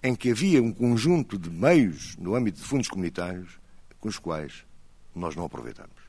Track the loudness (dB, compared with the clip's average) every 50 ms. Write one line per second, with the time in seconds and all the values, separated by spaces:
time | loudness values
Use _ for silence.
0 | 0 0 -2 0 2 0 0 2 2 4 6 6 6 4 0 0 2 2 2 4
1 | 4 4 2 2 2 -2 -4 -6 -6 -6 -6 2 4 6 6 6 6 4 2 -4
2 | -10 -14 -14 -8 -4 -2 0 0 0 -2 -4 -4 -8 -4 -2 -2 -2 -2 -4 -4
3 | -4 -4 -4 -4 -6 -6 -6 -8 -10 -14 -18 -20 -20 -20 -20 -20 -20 -20 -20 -10
4 | -8 -8 -8 -6 -6 -6 -6 -6 -6 -10 -12 -16 -20 -20 -20 -20 -20 -20 -20 -20
5 | -20 -18 -12 -8 -8 -6 -6 -6 -8 -8 -8 -10 -12 -12 -14 -16 -20 -20 -20 -20
6 | -20